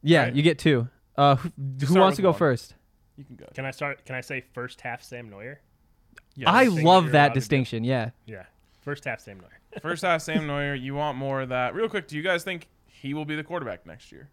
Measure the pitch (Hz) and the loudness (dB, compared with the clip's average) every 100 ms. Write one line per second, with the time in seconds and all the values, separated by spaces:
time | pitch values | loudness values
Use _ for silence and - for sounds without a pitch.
0 | 143 165 127 131 156 160 160 131 120 _ | 4 4 4 2 2 2 2 2 0 _
1 | _ - 143 135 170 - 135 131 139 185 | _ 2 4 4 0 -8 -10 -6 2 6
2 | 190 190 185 165 165 120 - _ _ _ | 6 4 2 2 2 0 -6 _ _ _
3 | _ - 135 123 - - 135 - 143 135 | _ -20 -20 -20 -18 -12 -12 -8 -8 -8
4 | - 127 - 131 - - 123 - 123 120 | -10 -12 -8 -12 -10 -14 -12 -12 -12 -12
5 | - 123 117 98 113 143 _ _ _ _ | -14 -16 -16 -16 -18 -18 _ _ _ _
6 | _ - _ - 135 214 262 170 156 185 | _ -20 _ -4 2 4 4 4 6 6
7 | 160 151 143 123 127 139 127 117 117 131 | 6 6 6 2 0 0 0 -4 -2 -2
8 | 110 _ - 101 90 _ _ _ - 147 | -4 _ -18 -18 -20 _ _ _ -12 -10
9 | 139 113 - 98 90 _ _ - 156 170 | -10 -12 -14 -20 -20 _ _ -12 -8 -4
10 | 185 165 160 156 156 143 143 139 127 143 | -2 -2 -2 -4 -4 -6 -6 -6 -8 -6
11 | 151 131 135 135 131 127 123 185 226 214 | -4 -4 -6 -6 -4 -4 -4 -4 -4 -6
12 | 156 151 175 175 190 175 - _ _ _ | -8 -6 -2 -2 -4 -12 -14 _ _ _
13 | 139 147 151 151 151 170 131 90 85 80 | -10 -8 -6 -8 -8 -10 -10 -12 -16 -20
14 | - - - | -20 -20 -20